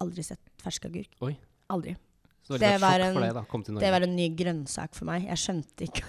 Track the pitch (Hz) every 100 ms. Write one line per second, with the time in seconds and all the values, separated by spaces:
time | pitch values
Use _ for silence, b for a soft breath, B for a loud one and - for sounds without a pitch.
0 | 175 175 160 - _ _ - - - 87
1 | - - 127 143 - _ - 185 - 180
2 | _ _ _ _ - 131 202 196 190 185
3 | 185 185 113 120 113 117 107 107 101 180
4 | 180 175 170 165 180 165 139 - 160 -
5 | 160 175 180 175 - 175 - - 170 -